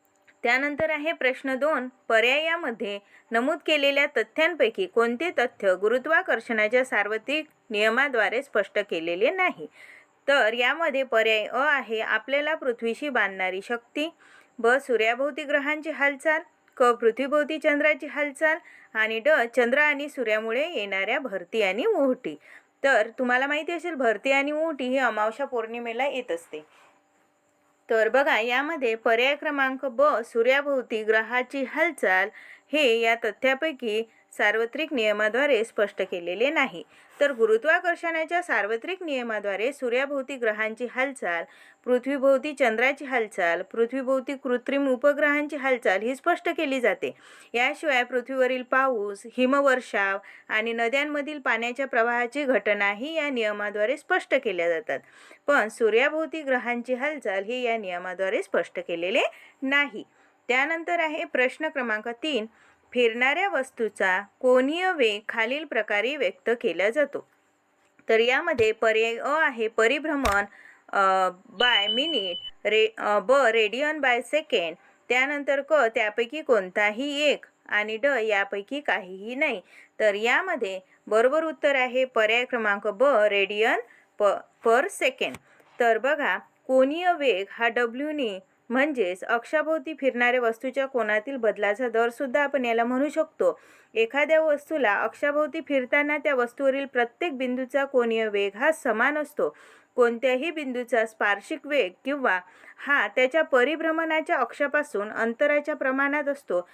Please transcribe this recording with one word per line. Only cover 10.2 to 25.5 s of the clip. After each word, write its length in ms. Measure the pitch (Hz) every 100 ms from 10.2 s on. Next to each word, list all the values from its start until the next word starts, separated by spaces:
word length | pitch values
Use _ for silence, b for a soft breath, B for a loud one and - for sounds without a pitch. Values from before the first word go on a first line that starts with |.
| -
तर 240 | 277 220
यामध्ये 500 | 240 240 302 330 269
पर्याय 440 | 262 220 220 220 208
अ 120 | 247
आहे 420 | 294 277 220 220
आपल्याला 540 | - 214 - 277 294
पृथ्वीशी 540 | 311 285 233 233 226 294
बांधणारी 520 | 240 196 190 185 185
शक्ती, 520 | 196 233 - 294 311 - b b b -
ब 100 | 233
सूर्याभोवती 760 | 277 277 226 220 247 285 294
ग्रहांची 460 | 285 294 277 302 311
हालचाल, 500 | 254 285 277 320 311 - _ _ -
क 60 |
पृथ्वीभोवती 760 | 247 226 226 220 269 294 285 311
चंद्राची 480 | 302 294 302 302 302
हालचाल 520 | 262 294 269 311 330 B B B
आणि 240 | 226 220 226
ड 100 | 233 302 233 254
चंद्र 220 | 240 269
आणि 300 | 294 277 294
सूर्यामुळे 600 | - 220 214 220 240 330
येणाऱ्या 500 | 294 202 190 196 277
भरती 440 | 254 190 170 220
आणि 240 | 196 196 427
ओहोटी. 500 | 370 277 247 165 147 B B B _
तर 240 | 277 233 226 226
तुम्हाला 280 | 247 247 277
माहिती 260 | 294 320
असेल 220 | 339 339
भरती 380 | 294 240 202 269
आणि 200 | 269 285
ओहोटी 320 | 302 330 285
ही 140 | 254 262
अमावस्या 480 | 247 214 214 226
पौर्णिमेला 600 | 277